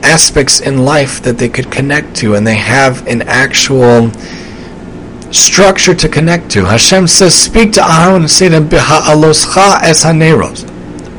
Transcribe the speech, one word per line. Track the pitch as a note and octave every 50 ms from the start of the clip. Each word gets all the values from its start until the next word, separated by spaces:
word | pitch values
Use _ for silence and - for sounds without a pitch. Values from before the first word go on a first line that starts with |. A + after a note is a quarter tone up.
| -
aspects | C3+ D#3 D#3+ - - - D3+ C#3 - - -
in | - - C3+ C3+ B2+
life | C3+ D3+ D3+ C#3 C3+ - - -
that | B2+ A#2+ A#2
they | C3 A#2+
could | - - B2 -
connect | - - C3+ C#3 C#3+ D3 D3 - -
to, | - - G#2+ G#2
and | G#2 G#2+ A2+
they | A2
have | G#2+ G#2 G#2 B2 C3+ C#3 C3 B2+ - - -
an | A#2 A#2 A#2
actual | - - B2+ B2+ B2+ B2 - - - C#3 C3 B2 A#2+ A#2+ A#2 A#2 A#2 G#2+ - - - - - - - - - - - - - - - - - - - - - - - -
structure | - - - - - G3 F#3+ F#3+ - - F#3 F3
to | E3+ - D3+
connect | - D3 D#3 E3 E3+ E3+ E3+ -
to. | - G2+ F#2
Hashem | F2 G#2+ A#2 - - F#3+ F#3+ F#3 E3+
says, | - - G3 F3 D3
"Speak | - - - - A3 A3+ G#3 G#3+
to | G3+
Aharon | - - D#3+ E3 E3 F#3 F#3+ F#3
and | E3 D3+
say | - - F#3 F#3
to | E3
him, | D#3+ D#3 D3+
'Beha'aloscha | F3 D#3+ B2+ - D#3 D#3 D3+ - D#3 D3+ D3+ D#3+ D#3 - - - - F#3 G3 G3+ F#3+ - -
es | E3 D#3+ - -
haneros,'" | D#3 E3 D#3 D#3+ D#3+ D#3+ B2 E2+ - - - - - - - - - - - - - -